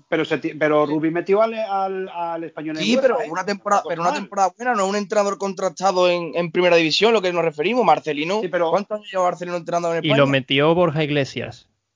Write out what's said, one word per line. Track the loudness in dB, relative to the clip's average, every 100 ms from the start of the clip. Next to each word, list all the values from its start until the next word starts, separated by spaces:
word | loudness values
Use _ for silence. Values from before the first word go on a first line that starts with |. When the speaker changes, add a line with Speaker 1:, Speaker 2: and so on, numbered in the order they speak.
| _
Speaker 1:
pero | -4
se | -2 -4
ti-, | -4
pero | -2 0 2 2
Rubi | 0 -2
metió | -2 0 2
al, | 2
al, | -2 -4 -2 -4 -4 -8
al | -8 -8 -8
Español | -10 -10 -8 -4
en |
Speaker 2:
Sí, | 0
Speaker 1:
UEFA, | 2
Speaker 2:
pero | 2 0
Speaker 1:
¿eh? | -4
Speaker 2:
una | -6
temporada, | -4 -6 0 0
Speaker 1:
Tampoco | 0
Speaker 2:
pero | -2
una | -2
Speaker 1:
mal. | -2
Speaker 2:
temporada | -4 0 0 0
buena, | -2
no | 0
es | 0
un | -2
entrenador | 0 0 0 -2
contratado | -4 -4 -4 0 0 4 2
en, | 2 -2 -4
en | -2
primera | 2 4 4
división, | 4 2 4
lo | 4
que | 2
nos | 0
referimos. | 0 0 0 2
Marcelino, | 4 2 2 -4 -2 -2
Speaker 1:
Sí, | -2
pero | 0 0
Speaker 2:
¿cuántos | 0 -2 -8
años | -6
lleva | -2
Marcelino | 0 -2 -6 -8
entrenador | -4 -4 -2 -2
en |
Speaker 3:
Y | 2
Speaker 2:
España? | 4
Speaker 3:
lo | 4
metió | 2 0 2 2 4
Borja | 2 0
Iglesias. | -2 0 -2 -6 -10 -12 _ _ _